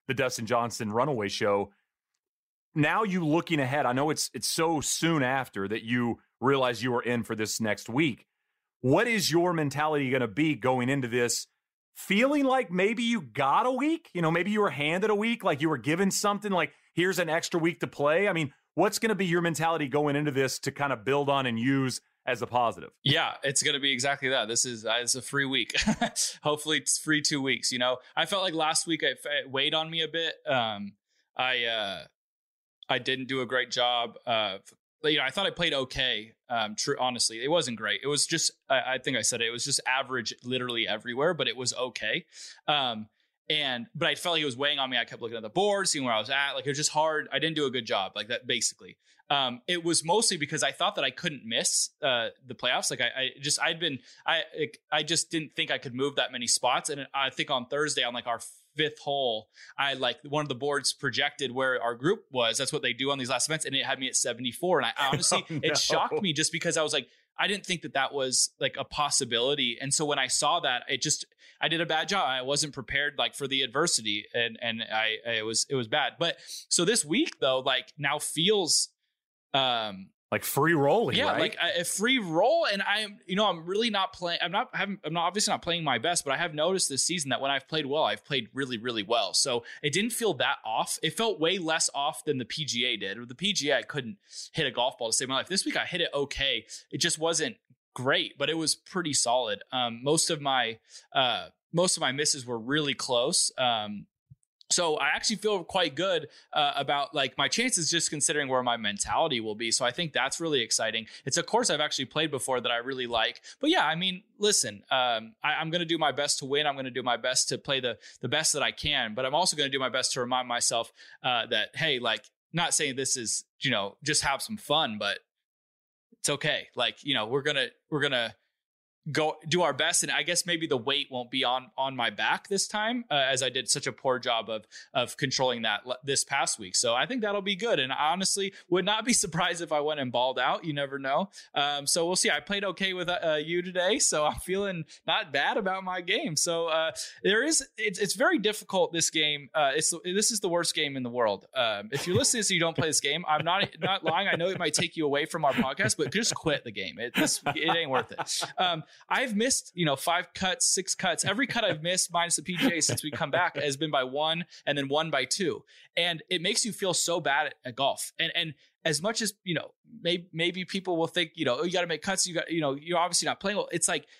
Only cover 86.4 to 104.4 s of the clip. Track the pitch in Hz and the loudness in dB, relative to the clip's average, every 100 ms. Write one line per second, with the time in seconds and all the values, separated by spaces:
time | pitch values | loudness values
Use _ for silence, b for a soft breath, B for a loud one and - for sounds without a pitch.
86.4 | 175 151 165 190 - 135 - 175 135 117 | -2 0 0 2 0 0 0 -2 -2 -2
87.4 | 135 139 - 160 135 151 117 107 - 135 | 0 -2 -2 -4 0 2 2 0 -2 -4
88.4 | 104 131 131 117 120 113 98 117 95 - | -4 -6 -4 -4 -4 -4 0 0 2 0
89.4 | 139 120 B B 147 165 226 - 220 127 | 0 0 B B -2 0 0 0 0 2
90.4 | 127 - 110 120 170 - 165 185 226 160 | 0 -2 -2 -2 -2 -2 -4 0 0 2
91.4 | 165 196 160 160 - 143 143 - 156 131 | 0 0 0 0 0 0 -2 -2 -2 -2
92.4 | 113 - 135 117 123 110 98 107 120 120 | -4 -6 -4 -2 0 -2 -6 -8 -12 -4
93.4 | 196 156 147 127 - 147 117 98 B B | -2 0 0 0 0 -8 -8 -12 B B
94.4 | B - 139 120 160 - 113 - 131 131 | B -4 -2 0 -2 -2 -2 -2 0 -2
95.4 | 120 190 302 143 110 175 160 143 139 - | -2 -2 -2 -2 -2 -2 -2 -2 -4 -2
96.4 | 139 117 B B B 143 170 160 165 165 | -2 -2 B B B -2 -2 0 0 0
97.4 | 139 - _ _ _ - 127 175 135 - | -2 -6 _ _ _ -4 0 0 0 -4
98.4 | 143 160 151 - - 185 165 135 - 127 | -2 0 -2 -4 -4 -4 0 0 2 2
99.4 | 113 101 - 127 120 117 135 160 - 156 | 0 -4 -4 -2 -2 -2 2 2 2 0
100.4 | 143 131 113 113 B B B 139 127 101 | 0 0 0 -4 B B B 0 2 0
101.4 | 82 _ _ 165 180 165 139 139 151 147 | -4 _ _ 2 2 2 0 0 0 -2
102.4 | 120 117 113 151 143 123 - 123 139 175 | -4 -6 0 0 0 -2 0 2 2 2
103.4 | - - 127 113 104 104 - _ _ - | 0 0 0 0 -4 -8 -12 _ _ -20